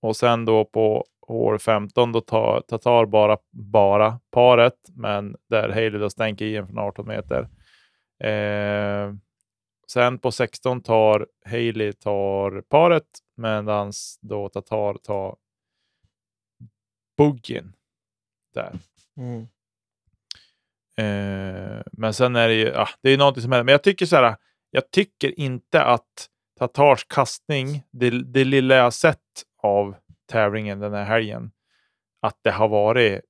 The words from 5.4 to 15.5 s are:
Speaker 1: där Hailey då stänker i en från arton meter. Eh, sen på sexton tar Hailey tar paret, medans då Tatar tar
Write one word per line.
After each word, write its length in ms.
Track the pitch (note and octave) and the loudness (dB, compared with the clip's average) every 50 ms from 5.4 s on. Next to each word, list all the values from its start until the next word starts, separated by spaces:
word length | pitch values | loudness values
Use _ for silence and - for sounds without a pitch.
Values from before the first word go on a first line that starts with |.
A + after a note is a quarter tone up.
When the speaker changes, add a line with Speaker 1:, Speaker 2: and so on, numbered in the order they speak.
| _ _ | _ _
Speaker 1:
där 200 | A#2 A2 G#2+ A2 | -2 -2 -2 -2
Hailey 300 | G2 A2 A2+ A2 G#2 G#2 | -2 -2 -2 -2 -2 -4
då 100 | G#2 G#2 | -6 -6
stänker 360 | - - A2+ A2 G#2+ F#2+ G#2 | -4 -4 -4 -4 -4 -6 -8
i 100 | G#2+ G#2+ | -6 -6
en 120 | G#2+ G2 F#2 | -8 -10 -10
från 100 | G#2 A2 | -10 -8
arton 280 | G#2 G2+ - - G#2 A2+ | -8 -8 -8 -10 -12 -10
meter. 400 | A2 G#2+ G#2 - - B1+ - A#2 _ _ _ _ _ _ _ _ _ _ _ _ _ _ C3 | -10 -10 -8 -6 -4 -6 -6 -6 _ _ _ _ _ _ _ _ _ _ _ _ _ _ -6
Eh, 880 | A2 G#2+ G#2+ G#2 G#2 G#2 G#2 G#2 G#2 G#2 G#2 G#2 G2+ G2+ G2+ G2+ G2+ G#2 G2+ _ _ _ _ _ _ _ _ _ _ _ _ _ _ | -4 -4 -4 -4 -4 -4 -4 -4 -4 -2 -2 -4 -4 -4 -6 -6 -8 -10 -14 _ _ _ _ _ _ _ _ _ _ _ _ _ _
sen 320 | - B2 A#2+ B2 B2+ B2 | -2 0 0 0 0 -2
på 120 | - B2+ | -6 -6
sexton 500 | A#2 - B2+ A2+ _ - _ C3 B2+ B2+ | -2 -2 -4 -4 _ -6 _ -4 -4 -4
tar 460 | G2+ - A2+ A2 A2 G#2+ G#2+ G#2+ G#2+ - _ _ _ | -2 0 2 4 4 4 2 2 0 -6 _ _ _
Hailey 480 | - A2 A#2 A#2+ A#2 A2+ A2+ G#2+ G#2 G2+ | -10 -6 -4 -4 -4 -4 -4 -4 -6 -6
tar 680 | _ _ G#2+ G#2 G2 G2 G2 G2 G2 G2 G2 F#2+ G2 | _ _ -4 -4 -2 -2 -2 -2 -2 -4 -4 -6 -8
paret, 460 | G2 _ - C#3+ E3 F3 F3 D#3 D3+ _ _ - _ _ _ - | -12 _ 2 4 4 4 4 2 -2 _ _ -20 _ _ _ -8
medans 840 | A#2 A2+ A2 G#2+ G#2 G#2 G#2 G#2 G2+ G2+ G#2 - - - - _ | -6 -4 -4 -2 -2 -2 -2 -2 -4 -6 -8 -14 -16 -16 -18 _
då 280 | _ A2 A2 G#2 G2+ G2 | _ -10 -8 -8 -8 -8
Tatar 440 | _ G2 G2+ _ - A2 G#2 G2+ G2+ | _ -12 -10 _ -6 -4 -4 -4 -6
tar 420 | - _ - G#2 G2 F#2+ F#2+ - _ _ _ | -8 _ -8 -8 -6 -6 -8 -12 _ _ _